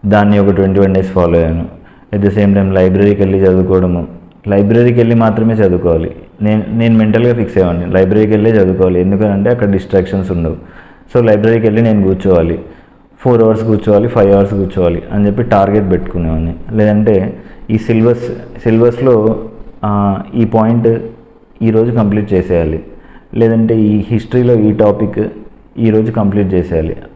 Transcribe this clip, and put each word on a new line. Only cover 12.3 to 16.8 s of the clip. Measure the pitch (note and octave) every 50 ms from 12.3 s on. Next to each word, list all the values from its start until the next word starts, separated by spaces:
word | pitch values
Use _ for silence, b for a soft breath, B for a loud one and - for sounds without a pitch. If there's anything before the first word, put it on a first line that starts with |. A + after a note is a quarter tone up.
| F#2 E2+ E2 E2 E2+ - - B B B B B B B B _ _ _
ఫోర్ | - C3 A#2+ A2+
అవర్స్ | A2+ A2 A2 A2 A2
కూర్చోవాలి, | A2+ A2 G#2 - A2 G#2 G2+ A2 A#2+
ఫైవ్ | - A#2 G2+ G2
అవర్స్ | G2+ G2 G2 G2 G#2
కూర్చోవాలి | G2 F#2+ F2+ - G2 F2+ F2 E2+ E2+ - -
అని | G#2 G#2 G#2 G#2
చెప్పి | G2+ A#2 A#2+
టార్గెట్ | - A2+ G2+ G2 G2 G2+ G#2+ G2+ F#2
పెట్టుకునేవాడిని. | F2+ E2+ - - - F2 E2+ D#2+ D#2+ D#2+ D#2+ E2 E2+ - - -
లేదంటే | A2 A2